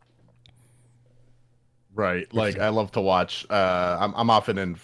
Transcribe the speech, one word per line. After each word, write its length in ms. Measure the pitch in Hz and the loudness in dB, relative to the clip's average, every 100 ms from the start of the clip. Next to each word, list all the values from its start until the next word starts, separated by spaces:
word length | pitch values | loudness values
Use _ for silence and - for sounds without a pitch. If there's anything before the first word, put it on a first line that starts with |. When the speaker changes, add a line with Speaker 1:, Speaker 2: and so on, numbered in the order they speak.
| _ _ _ _ _ _ _ _ _ _ _ _ _ _ _ _ _ _ _ 101 | _ _ _ _ _ _ _ _ _ _ _ _ _ _ _ _ _ _ _ -4
Speaker 1:
Right. 380 | 98 90 82 | -2 -2 -4
Like, 160 | 113 107 | -2 -2
Speaker 2:
Interesting. 120 | - | 0
Speaker 1:
I 60 | 107 | -2
love 220 | 110 101 | 0 -2
to 80 | 117 | -2
watch, 440 | 95 90 90 - - | 2 2 2 -6 -2
uh, 480 | 104 92 90 90 87 | 2 2 2 0 -2
I'm, 140 | 101 101 | -2 0
I'm 140 | 117 | 4
often 280 | 110 110 98 | 4 2 -2
in, 200 | 92 82 | -6 -8